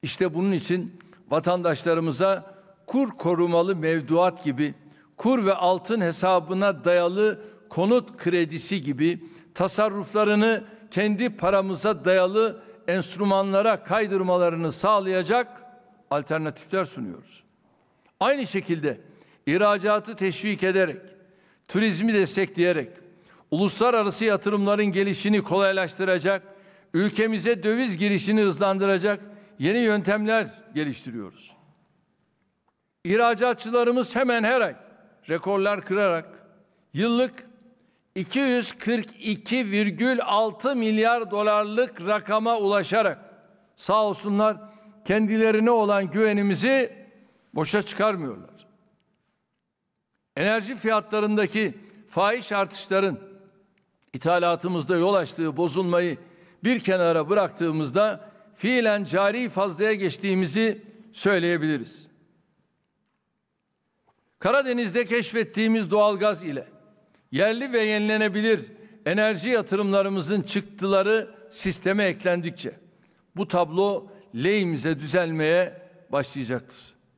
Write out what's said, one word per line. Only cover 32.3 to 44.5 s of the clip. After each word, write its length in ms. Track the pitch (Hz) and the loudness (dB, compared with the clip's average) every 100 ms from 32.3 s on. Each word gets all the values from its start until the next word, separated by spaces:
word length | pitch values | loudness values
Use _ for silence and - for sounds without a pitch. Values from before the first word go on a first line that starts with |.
| _ _ _ _ _ _ _ | _ _ _ _ _ _ _
İhracatçılarımız 1120 | 170 202 233 226 247 233 214 240 240 247 247 233 | 0 2 4 4 0 0 -2 0 2 2 0 0
hemen 280 | 262 233 | 0 2
her 160 | 214 254 | 2 2
ay 160 | 208 131 - - _ _ - | 0 -4 -18 -20 _ _ -6
rekorlar 540 | 165 175 196 196 208 | -6 -2 0 0 -2
kırarak 440 | - 190 202 170 160 - - _ _ _ _ | -2 0 0 0 -4 -20 -20 _ _ _ _
yıllık 520 | 143 220 233 254 - - _ _ _ _ _ _ | -4 0 2 0 -4 -20 _ _ _ _ _ _
iki 240 | - 175 262 | -10 -4 0
yüz 340 | 277 247 226 | 2 0 -2
kırk 540 | - - 240 208 - 208 | -6 -2 -2 -4 -10 -6
iki 440 | 208 - 247 220 | -6 -2 -2 0
virgül 480 | 202 208 160 240 247 | 0 0 0 0 0
altı 520 | - 208 220 214 254 269 | 0 0 0 -2 -4 0
milyar 540 | 226 214 220 240 220 | 0 2 2 2 -2
dolarlık 760 | 202 208 208 208 220 247 - 175 | -2 2 2 0 -2 -2 -4 -2
rakama 520 | 208 202 214 220 233 | -2 0 -2 0 0
ulaşarak 600 | 202 202 175 202 202 147 - - _ _ _ _ | 2 0 0 0 0 -2 -14 -20 _ _ _ _
sağ 280 | - 208 | 0 2
olsunlar 520 | 214 190 208 202 214 | 2 -2 -2 0 2